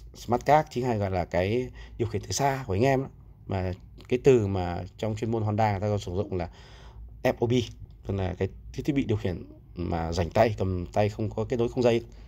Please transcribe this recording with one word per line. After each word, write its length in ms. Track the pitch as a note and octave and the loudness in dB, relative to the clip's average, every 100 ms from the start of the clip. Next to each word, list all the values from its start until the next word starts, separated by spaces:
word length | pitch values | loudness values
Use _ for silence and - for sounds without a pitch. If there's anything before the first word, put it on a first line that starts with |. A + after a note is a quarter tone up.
| - | -16
smart 300 | - - A#2+ | -16 -2 0
card, 240 | - D3+ D3+ | 4 4 4
chính 140 | B2 | -2
hay 140 | B2+ A2 | -2 0
gọi 120 | G2 | 0
là 140 | F#2 | 0
cái 460 | D#2+ F2 F#2 A#2+ B2+ - - - | 0 0 2 0 -2 -10 -16 -4
điều 100 | A2 | -2
khiển 140 | G2+ | -2
từ 100 | - | -4
xa 320 | - C#3 C3+ C3 | 0 0 0 -2
của 80 | |
anh 80 | F#2+ | 2
em 200 | C3 C3+ | 4 4
đó. 60 | C3+ - - - - | 0 -10 -20 -20 -6
Mà 260 | G2 F#2 F2+ - - - | -2 -2 -6 -12 -20 -4
cái 100 | B2+ | 2
từ 220 | D3 B2 G2+ | 6 6 4
mà 360 | F#2+ F2 F2 F#2 - | 0 -2 -4 -8 -6
trong 180 | G#2+ G#2+ | -4 -2
chuyên 140 | A2 | -2
môn 120 | A2+ | 0
Honda 280 | G#2+ G#2 A2 | 0 2 2
người 100 | G2 | 2
ta 80 | G#2 | 0
có 100 | G#2 | -2
sử 140 | G2 | -2
dụng 240 | F2+ - F#2 | -4 -2 -4
là 120 | E2+ - - - - - - - | -6 -10 -20 -20 -20 -18 -18 -2
F 100 | B2+ B2+ | 0 2
O 60 | A2+ | 2
B, 60 | B2+ A2 - - - - | 2 0 -10 -18 -14 -6
tức 80 | |
là 200 | G2+ F#2 F2+ | -2 -2 -2
cái, 100 | F#2+ - - | -4 -4 -12
cái 100 | - | -6
thiết 100 | - | -2
bị 120 | C#3 | 0
điều 120 | A2 G#2+ | 0 0
khiển 280 | G2+ E2+ - - - | 0 -4 -10 -18 -18
mà 380 | - F2 E2+ E2 | -6 -2 -2 0
rảnh 180 | E2+ E2 | -2 0
tay, 240 | G#2+ A#2 G#2 | 4 4 4
cầm 280 | F#2+ F2+ F2 | -2 -2 -2
tay 220 | G#2 G#2 | 0 0
không 220 | G#2 G#2+ | 0 -4
có 140 | - | -4
kết 120 | A2 B2 | -4 0
nối 120 | A#2 | 0
không 140 | - | 2
dây. 220 | A#2+ A#2 - - | 4 2 -2 -18